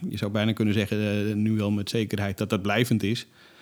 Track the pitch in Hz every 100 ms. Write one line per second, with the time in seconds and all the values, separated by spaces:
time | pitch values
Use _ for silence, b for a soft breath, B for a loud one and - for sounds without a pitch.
0 | 185 107 104 107 107 107 107 104 101 107
1 | 104 104 104 104 107 110 104 104 101 117
2 | 107 101 101 95 107 107 101 104 123 110
3 | 101 120 - B B B